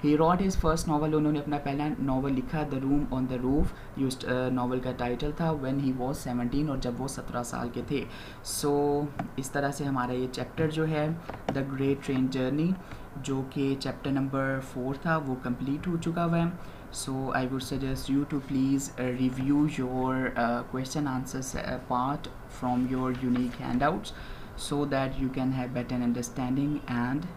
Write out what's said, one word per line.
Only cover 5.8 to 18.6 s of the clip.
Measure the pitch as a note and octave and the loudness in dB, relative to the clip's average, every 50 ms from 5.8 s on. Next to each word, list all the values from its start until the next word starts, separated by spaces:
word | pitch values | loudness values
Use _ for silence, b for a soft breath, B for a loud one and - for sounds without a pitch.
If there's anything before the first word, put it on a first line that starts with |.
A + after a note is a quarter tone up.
| C#3+ C3 B2+ B2+ | 0 0 0 0
was | B2 C3+ D3 - - | -2 -2 -4 -4 -4
seventeen, | C3+ B2 A#2+ A#2+ A#2+ B2+ C#3 D3+ D3+ | -2 -2 0 0 2 2 2 2 2
और | C3+ C3+ | 0 0
जब | B2+ B2 A#2+ A#2+ | 0 -2 -2 -2
वो | C3 | -4
सत्रह | C3+ - B2+ B2 B2 A#2+ A#2+ A#2+ | -4 -4 -6 -8 -6 -4 -4 -4
साल | - - B2 A#2+ A#2+ | -4 -4 -4 -4 -4
के | A#2+ B2 | -4 -6
थे। | A#2 - C#3+ C3+ - B B B B B B B B | -4 -2 -2 -2 -2 B B B B B B B B
So, | - - - - D3 C#3+ C#3+ C#3+ C#3+ C#3+ C#3+ D3+ C#3+ C3+ - - - - - | -6 -4 0 2 2 4 4 4 4 2 2 0 -2 -4 -6 -6 -6 -6 -6
इस | C3+ - - | -6 -2 -2
तरह | C#3+ C#3+ C#3 | 0 0 0
से | C#3 - D3 | 0 -2 -2
हमारा | C#3 C3+ B2+ B2 B2 B2+ | 0 0 0 0 0 0
ये | B2 C3 | -2 -2
चैप्टर | B2+ B2+ - B2+ - - - D#3+ D3+ | -2 -2 -6 -6 -6 0 0 0 2
जो | D3+ D#3+ D#3 | 2 2 0
है, | D#3+ D#3+ D3+ D3+ D#3 E3 E3 B B B B B | 2 2 2 2 0 0 -4 B B B B B
The | - C3+ C#3 C3+ C3+ C3+ | -2 -2 0 -2 -2 -2
Great | C3 C3+ C#3 C#3 C#3 - | 0 2 2 2 2 0
Train | - C3+ C3 C3 B2+ | 0 2 2 2 2
Journey, | C3 C3 B2+ B2+ C#3 D3+ D#3+ F3+ F#3 B B B B B B B B | 2 2 0 2 2 2 2 2 2 B B B B B B B B
जो | C#3 C3 C#3 C3+ C3+ | -8 -4 -2 -2 -2
कि | C3+ C3+ - C#3+ C#3 C3+ C3+ | -2 -2 -2 0 2 2 2
चैप्टर | C3+ - C3+ B2+ - - C#3 | 0 -2 -6 -6 -2 -2 0
नंबर | C3+ C#3 C3+ C3+ C#3 C3+ C3+ C3+ C3+ C3+ | 2 2 2 2 0 0 2 2 0 -2
फ़ोर | C3+ - - C3 B2 B2+ C#3 | -4 -6 -6 -4 -2 -2 -4
था, | C3+ - E3+ D#3+ | -2 2 2 2
वो | D#3+ D3 C3+ B2+ | 2 2 -2 -4
कंप्लीट | B2+ - B2+ B2 - B2+ C#3 C#3 D3+ - | -2 -2 -4 -2 -2 0 -2 -2 -2 0
हो | F3+ E3+ | 0 -2
चुका | E3 E3 E3 E3 F3 E3+ | 0 0 0 0 2 2
हुआ | E3 E3+ | 4 4
है। | E3 E3+ F3 F3+ B B B B B B B - | 4 4 2 0 B B B B B B B -8
So, | - - C3+ | -6 -4 -4
I | C3 C3+ C3+ C3 - C3 C3 B2+ | -2 -2 -2 0 0 0 0 0
would | C3+ C3 B2+ - D3 | -2 -4 -2 -2 -2
suggest | C3 C3+ C3 C3 C3 - - | -2 -2 -2 -2 -2 0 2
you | C3+ C#3 C#3+ C#3+ | 2 2 2 2
to | D#3 C#3+ C3 - | -2 -4 -2 0
please, | C#3+ C3 | 0 2